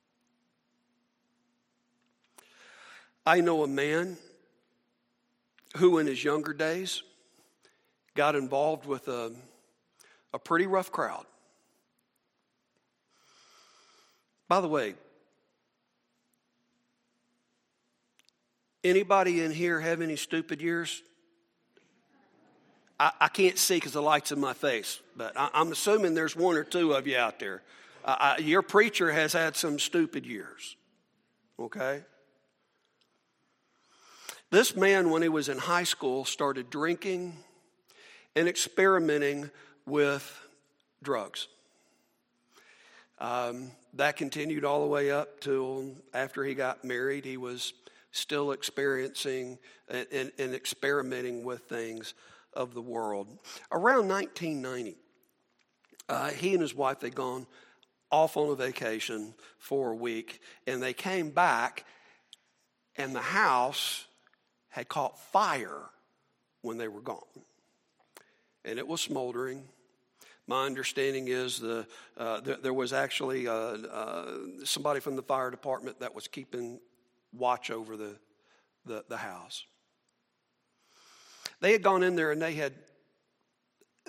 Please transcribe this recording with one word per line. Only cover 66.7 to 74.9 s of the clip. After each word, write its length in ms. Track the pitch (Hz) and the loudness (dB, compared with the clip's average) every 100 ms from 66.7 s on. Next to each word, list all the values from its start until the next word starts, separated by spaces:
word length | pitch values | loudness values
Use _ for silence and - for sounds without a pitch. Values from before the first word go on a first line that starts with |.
| 113 | -6
they 100 | 113 | -8
were 120 | 104 | -8
gone. 220 | 123 101 - - - _ _ _ _ _ _ - - _ _ _ | -12 -12 -14 -20 -20 _ _ _ _ _ _ -20 -20 _ _ _
And 140 | 113 113 | -12 -10
it 80 | 139 | -6
was 140 | 165 | -6
smoldering. 640 | - 139 127 120 131 135 135 _ _ _ _ _ - - - | -4 -4 -4 -6 -6 -8 -14 _ _ _ _ _ -20 -20 -4
My 200 | 131 135 | -2 -2
understanding 640 | 131 131 - 135 135 131 | -2 -4 0 0 0 -2
is 300 | 127 127 123 | -2 -2 -4
the, 280 | 113 117 113 - - - | -4 -6 -8 -16 -20 -10
uh, 240 | 113 113 | -6 -4
th-, 200 | 131 135 | -4 -4
there 120 | 135 | -2
was 180 | 131 123 | -2 -2
actually, 560 | 135 135 - 135 131 120 | -2 -2 -2 -4 -2 -2
uh, 40 | |
uh, 800 | 113 113 107 110 - 110 85 - 135 - 92 | -2 -4 -6 -10 -8 -8 -8 -8 -10 -12 -10
somebody 360 | 139 - 147 | -4 -2 -2